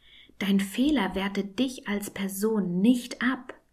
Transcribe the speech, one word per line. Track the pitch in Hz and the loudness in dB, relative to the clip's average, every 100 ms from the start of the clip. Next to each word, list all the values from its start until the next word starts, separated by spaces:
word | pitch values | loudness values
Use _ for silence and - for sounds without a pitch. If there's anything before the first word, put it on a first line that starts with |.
| - - - - | -20 -20 -18 -6
Dein | 196 196 | 0 2
Fehler | 196 - 277 285 190 190 | 2 0 2 2 0 -2
wertet | 196 196 196 - | -2 -2 -4 -2
dich | 262 - - | -2 -4 -6
als | 202 202 | -4 -4
Person | - 196 196 214 220 175 180 | -6 -6 -2 0 2 0 4
nicht | 226 247 - - | 6 4 2 -4
ab. | 240 262 - - _ | -2 -2 -8 -18 _